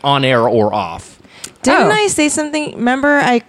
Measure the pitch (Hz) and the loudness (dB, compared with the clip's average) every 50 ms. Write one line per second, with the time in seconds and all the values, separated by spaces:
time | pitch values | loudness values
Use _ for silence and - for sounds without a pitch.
0 | - 143 139 139 135 131 131 117 113 120 110 113 104 104 104 107 95 85 85 87 | -2 0 0 0 2 2 2 2 2 2 2 2 2 0 0 -2 -4 -6 -8 -12
1 | - - - - - - - - - - - _ - 254 359 359 247 - 427 427 | -16 -18 -20 -20 -20 -20 -20 -18 -18 -18 -12 _ 0 0 2 2 2 2 2 2
2 | 415 392 - - 302 294 294 320 302 302 294 302 302 285 - - 226 247 254 269 | 0 0 0 0 0 0 0 -2 -4 -4 -4 -4 -6 -6 -6 -4 -2 -2 0 0
3 | 269 294 294 285 277 247 247 240 - | 0 0 2 2 2 2 0 0 -2